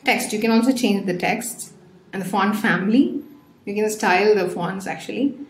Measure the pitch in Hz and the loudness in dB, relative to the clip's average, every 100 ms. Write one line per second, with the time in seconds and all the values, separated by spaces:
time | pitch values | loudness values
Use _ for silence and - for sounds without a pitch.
0 | - 226 - 214 226 226 247 254 208 196 | -2 0 -2 -2 2 2 2 2 2 0
1 | 190 180 - 226 - - - - - - | 0 -2 -2 -2 -6 -12 -16 -18 -20 -20
2 | - 196 190 208 196 214 226 180 196 240 | -12 -10 -4 0 0 0 0 0 2 4
3 | - - - - _ _ - 202 214 214 | 2 0 -10 -20 _ _ -8 -2 -2 0
4 | 208 185 208 208 180 175 175 190 185 156 | 2 4 4 4 2 -2 -6 -6 -8 -10
5 | - 208 277 - | -8 -2 -2 -4